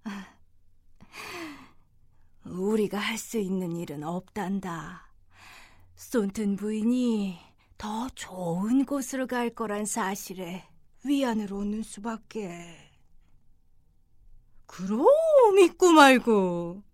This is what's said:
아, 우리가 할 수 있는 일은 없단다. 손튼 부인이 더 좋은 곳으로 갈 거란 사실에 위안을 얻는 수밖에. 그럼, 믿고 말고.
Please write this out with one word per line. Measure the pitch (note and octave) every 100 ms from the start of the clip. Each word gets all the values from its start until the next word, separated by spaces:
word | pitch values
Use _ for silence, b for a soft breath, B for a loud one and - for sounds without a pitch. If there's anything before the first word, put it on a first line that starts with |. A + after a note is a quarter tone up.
아, | A3+ G3+ F#3 _ - - - - - - B B B F4 D#4+ C#4 C4 B _ _ - - - -
우리가 | - F3+ F#3+ A3 G#3 G3
할 | G#3 A3+
수 | - A3+
있는 | F#3+ F#3+ F#3 E3+
일은 | E3+ D3
없단다. | D3 F3 - - F3+ G3 F#3+ E3 E3 F3+ - - _ b b b b b b -
손튼 | - B3 G3+ A3+ G3+ G3
부인이 | G#3 G#3+ A3 B3+ B3 A3 G3+ F3 b b b -
더 | G#3+ A3 B3+
좋은 | - - F#3 F3 E3+ G#3 C4 C4
곳으로 | C#4 - C4+ B3+
갈 | B3 A#3+
거란 | A#3 A3 G#3 G#3
사실에 | A3 F#3+ G3 - F#3 F3 F#3 - - - _
위안을 | B3+ C#4+ B3+ A3 G#3
얻는 | G3 G3+ G#3+
수밖에. | G#3+ - G#3+ A3+ - A3 G3 E3+ E3+ D#3+ D3 _ _ - _ - _ - _ _ _ _ _ _ - - _ - -
그럼, | - F#3+ G#3+ F4 D5 E5 D5 A4+ G4
믿고 | F4 - F4+
말고. | D#4 C#4 B3+ A#3+ G#3+ F#3 F3 E3+ F#3+ -